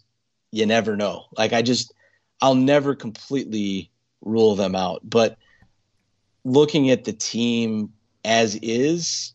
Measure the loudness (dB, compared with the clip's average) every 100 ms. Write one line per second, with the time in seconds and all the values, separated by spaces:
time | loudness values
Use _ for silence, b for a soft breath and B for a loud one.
0 | _ _ _ _ _ -2 2 2 0 -2
1 | -4 -6 -10 -4 -2 0 0 -2 -4 _
2 | _ _ _ 0 2 4 4 2 2 -4
3 | -8 -14 -8 -6 -4 -4 -4 -6 -8 _
4 | _ _ -4 4 4 4 -2 -2 -4 -6
5 | -2 2 2 -2 b b b _ _ _
6 | _ _ _ _ 0 2 4 2 2 2
7 | 0 -8 -6 -2 -2 0 -2 -2 -6 _
8 | _ _ -2 2 0 -2 -4 -2 0 -2
9 | -4 -8 -10